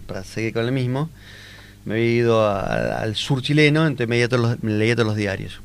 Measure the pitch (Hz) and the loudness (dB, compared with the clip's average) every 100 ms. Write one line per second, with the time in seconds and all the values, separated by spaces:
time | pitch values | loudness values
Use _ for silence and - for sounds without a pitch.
0 | - 98 95 - 110 113 117 135 123 127 | -10 -10 -8 -6 -4 -2 -2 -2 -2 -2
1 | 160 - - - - - - - - 107 | -4 -8 -20 -20 -20 -20 -20 -16 -4 0
2 | 117 117 117 113 107 98 - 55 58 60 | 2 2 4 4 4 0 -2 -2 -2 -2
3 | 110 104 - 135 123 147 151 151 160 143 | -4 -4 -2 -2 0 4 4 4 2 0
4 | 117 120 120 127 117 120 110 107 110 120 | 0 0 2 2 2 0 -2 2 2 2
5 | 110 107 101 98 104 - | 0 0 -2 -4 -8 -12